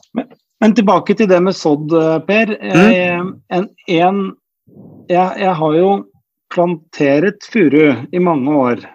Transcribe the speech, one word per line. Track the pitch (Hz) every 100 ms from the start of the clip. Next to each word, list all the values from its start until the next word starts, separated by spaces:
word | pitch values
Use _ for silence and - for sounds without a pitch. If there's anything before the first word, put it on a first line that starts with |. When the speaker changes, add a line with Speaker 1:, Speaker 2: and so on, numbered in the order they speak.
| _
Speaker 1:
Men, | - - - _ -
men | 220 226
tilbake | 202 175 - 202
til | 208
det | 180
med | 190 185
sådd, | 160 147 151
eh, | 165 160 160
Per. | 160 208 226
Speaker 2:
Mm. | 214 202 175
Speaker 1:
Eh, | 208 185 180 175 190 - -
en, | 180 202 _ -
en, | 165 180 202 190 - _ _ _ - - -
jeg, | - 180 185 -
jeg | 190 170
har | 156 160
jo | 190 196 - _ _ _ _
planteret | - 175 160 _ - 143 147 185 196 -
furu | 233 151 143 151 117 139
i | 180
mange | 180 151 135
år. | 151 127 117 -